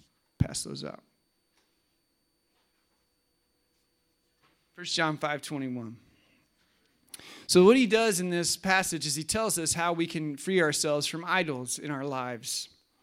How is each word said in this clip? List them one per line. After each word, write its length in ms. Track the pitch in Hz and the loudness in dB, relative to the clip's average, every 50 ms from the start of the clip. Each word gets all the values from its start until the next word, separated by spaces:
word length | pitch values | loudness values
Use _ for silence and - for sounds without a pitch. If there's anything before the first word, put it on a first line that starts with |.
| _ _ _ _ _ _ _ - | _ _ _ _ _ _ _ -2
pass 260 | - - - - - | -2 0 0 -8 -8
those 200 | - 71 - - | -8 -10 -12 -12
out. 180 | - - - _ _ _ _ _ _ _ _ _ _ _ _ _ _ _ _ _ _ _ _ _ _ _ _ _ _ _ _ _ _ _ _ _ _ _ _ _ _ _ _ _ _ _ _ _ _ _ _ _ _ _ _ _ _ _ _ _ _ _ _ _ _ _ _ _ _ _ _ _ _ _ _ _ _ _ | -12 -14 -16 _ _ _ _ _ _ _ _ _ _ _ _ _ _ _ _ _ _ _ _ _ _ _ _ _ _ _ _ _ _ _ _ _ _ _ _ _ _ _ _ _ _ _ _ _ _ _ _ _ _ _ _ _ _ _ _ _ _ _ _ _ _ _ _ _ _ _ _ _ _ _ _ _ _ _
First 180 | 175 175 - - | -12 -6 -4 0
John 220 | 170 160 156 151 | 2 2 2 0
five 240 | 151 156 147 147 139 | -2 -2 -4 -4 -4
twenty-one. 560 | - - 151 139 135 127 123 123 117 107 117 113 _ _ _ _ _ _ _ _ _ _ _ _ _ _ _ _ _ _ _ _ _ _ - - - - - - - | -6 -8 -6 -6 -6 -6 -6 -8 -8 -10 -14 -16 _ _ _ _ _ _ _ _ _ _ _ _ _ _ _ _ _ _ _ _ _ _ -20 -20 -20 -20 -20 -18 -4
So 180 | - - 180 180 | 4 6 8 10
what 140 | 208 254 269 | 10 8 8
he 80 | 247 | 6
does 340 | 185 220 220 226 220 185 170 | 4 4 4 4 2 2 0
in 80 | 180 180 | -2 -2
this 260 | 175 175 170 - - - | 0 0 0 -2 -4 -2
passage 480 | - 190 185 190 185 - 170 151 139 | 0 2 2 2 2 0 -4 -4 -4
is 80 | 151 135 | -4 -4
he 100 | 156 156 | -4 -4
tells 340 | - - 220 226 202 - 170 | -2 -2 0 0 0 0 -2
us 140 | 160 143 | -2 -2
how 220 | - 170 170 175 170 | -2 0 0 0 0
we 120 | 165 170 | 0 -2
can 300 | 170 - 160 156 151 139 | -2 -2 -4 -4 -4 -6
free 240 | 135 - 190 190 180 | -6 -4 0 2 4
ourselves 460 | 160 151 143 - 165 151 147 147 143 | 4 4 2 0 0 0 0 0 0
from 180 | - 160 160 175 | -2 -6 -6 -4
idols 540 | 175 180 185 175 151 135 123 127 123 - - | 0 0 0 0 0 -4 -6 -6 -8 -8 -8
in 120 | - 147 | -6 -6
our 140 | 147 131 139 | -6 -4 -4
lives. 640 | 143 135 131 123 123 123 113 131 - - - - - _ _ _ _ _ _ | -4 -4 -4 -6 -6 -8 -8 -8 -8 -8 -8 -8 -12 _ _ _ _ _ _